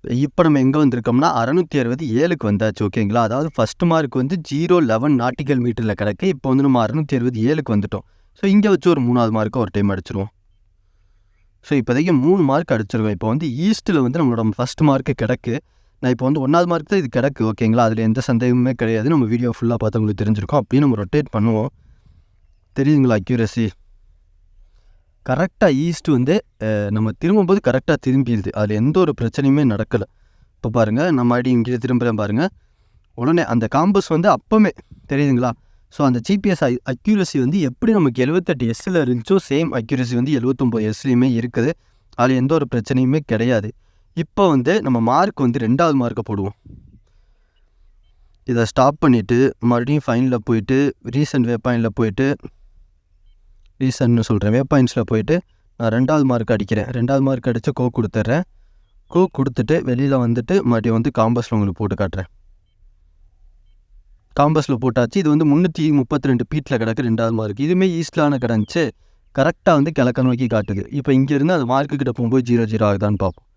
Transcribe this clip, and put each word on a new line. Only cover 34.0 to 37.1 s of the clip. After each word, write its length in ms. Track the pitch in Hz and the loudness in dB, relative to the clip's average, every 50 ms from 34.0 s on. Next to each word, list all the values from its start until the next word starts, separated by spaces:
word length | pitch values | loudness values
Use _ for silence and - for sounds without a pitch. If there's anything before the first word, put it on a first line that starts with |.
| - - | 0 0
வந்து 240 | 160 - 170 208 | -2 0 2 2
அப்பமே, 380 | - - _ _ 220 220 214 180 - - _ _ - - _ - | 2 0 _ _ 2 4 4 2 0 -8 _ _ -20 -20 _ -4
தெரியுதுங்களா? 420 | 139 135 147 143 131 120 127 123 120 _ _ _ _ _ _ _ | -2 0 2 2 2 0 0 -2 -4 _ _ _ _ _ _ _
So, 180 | - - 147 | -4 0 0
அந்த 120 | 135 240 240 | 0 0 0
ஜி 160 | 113 - 202 202 | 0 -2 -2 0
பி 100 | - 202 | 0 -2
எஸ் 160 | 180 - 156 | 0 0 0
ஐ-, 160 | 135 123 123 _ - | -2 -2 -2 _ -8
அக்யூரசி 480 | 131 - _ 214 | -8 -4 _ 0